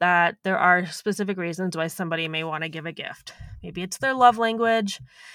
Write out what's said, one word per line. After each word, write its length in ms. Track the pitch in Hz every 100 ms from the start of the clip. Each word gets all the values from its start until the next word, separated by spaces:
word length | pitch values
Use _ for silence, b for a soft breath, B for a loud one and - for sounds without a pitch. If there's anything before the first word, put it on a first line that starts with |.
that 360 | 175 175 170 -
there 160 | 190 190
are 280 | 180 180 175
specific 520 | - 214 202 202 190
reasons 380 | 170 165 185 165
why 100 | 160
somebody 400 | 175 170 165 160
may 160 | 160
wanna 260 | 160 156 165
give 180 | 160 160
a 60 |
gift. 400 | - - - - - B B
Maybe 200 | 175 175
it's 160 | 185 -
their 160 | 269
love 220 | 262 247 226
language. 640 | 226 226 226 226 202 - 131 B B